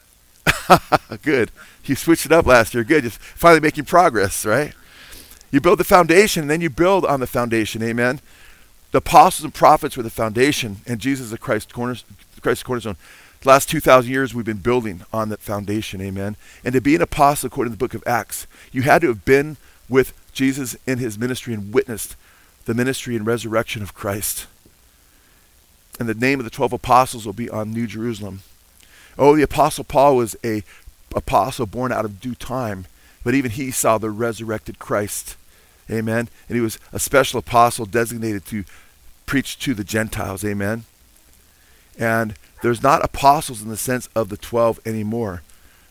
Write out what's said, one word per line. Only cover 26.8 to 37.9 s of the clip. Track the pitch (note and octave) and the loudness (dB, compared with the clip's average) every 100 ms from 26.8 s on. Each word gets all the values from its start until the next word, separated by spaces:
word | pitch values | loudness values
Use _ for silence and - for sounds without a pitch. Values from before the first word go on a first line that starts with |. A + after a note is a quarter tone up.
| A#2 B2 B2+ A#2+ G#2+ | 2 2 2 -4 -10
will | |
be | G2+ A#2 | -10 -8
on | G#2+ G#2+ | -8 -6
New | A2+ A#2 | -6 -6
Jerusalem. | G#2+ A#2 G#2 G2+ F#2+ - _ _ _ _ - - - | -6 -8 -8 -10 -14 -18 _ _ _ _ -20 -14 2
Oh, | C#3 | 4
the | D3+ | 6
Apostle | C3+ D#3 D3 - | 2 2 0 0
Paul | C3 D3 C#3+ C3 | -2 4 4 4
was | A2+ - | 0 -6
a | A#2 G#2+ - - - _ - | -6 -6 -8 -20 -20 _ -8
apostle | G#2 - B2 G2 - G#2+ | -8 0 0 0 -4 -6
born | G#2+ B2+ | -4 -4
out | G#2+ | -2
of | A2 G2 | -4 -8
due | B2 A2+ | -12 -10
time, | - B2+ A#2 F#2+ F#2 _ _ - | -8 -6 -6 -8 -12 _ _ -8
but | B2 | -2
even | C3+ B2+ | 0 -2
he | G#2+ C3 | -6 -6
saw | - B2+ A2 | -2 2 2
the | A2 | 0
resurrected | G#2 A#2 G#2+ A2 G#2+ - A2 | -4 -4 -4 -8 -8 -8 -14
Christ. | - A2+ G#2 - - - _ _ _ _ - | -4 -4 -2 -8 -12 -18 _ _ _ _ -8
Amen? | A2 A2 A2+ A#2 - - | -6 -2 -4 -4 -12 -6
And | A#2+ | -4
he | |
was | A2+ - - | -2 -6 -12
a | - | -8
special | - C#3 C3+ A2+ | 2 2 2 -2
apostle | - A#2+ A#2+ - | 0 4 4 2
designated | G#2+ | -4